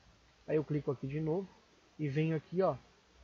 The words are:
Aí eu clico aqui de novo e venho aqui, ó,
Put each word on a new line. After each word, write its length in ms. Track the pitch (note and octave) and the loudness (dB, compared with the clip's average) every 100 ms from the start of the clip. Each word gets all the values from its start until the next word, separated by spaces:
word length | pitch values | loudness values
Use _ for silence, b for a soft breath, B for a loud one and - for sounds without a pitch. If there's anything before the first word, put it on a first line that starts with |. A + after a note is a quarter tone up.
| - - _ _ - | -20 -20 _ _ -2
Aí 100 | D3+ | 0
eu 80 | |
clico 260 | C#3+ D3+ C#3 | 2 -2 -2
aqui 160 | C3 C3+ | -4 -4
de 140 | D3 | -4
novo 280 | D#3 E3 F#3+ - _ _ _ - | -2 -2 -4 -12 _ _ _ -6
e 100 | D3+ | -2
venho 280 | C#3 D#3+ D#3+ | 0 0 0
aqui, 260 | - F3 | -2 0
ó, 140 | F#3 C3 - - _ - | 2 0 -6 -20 _ -20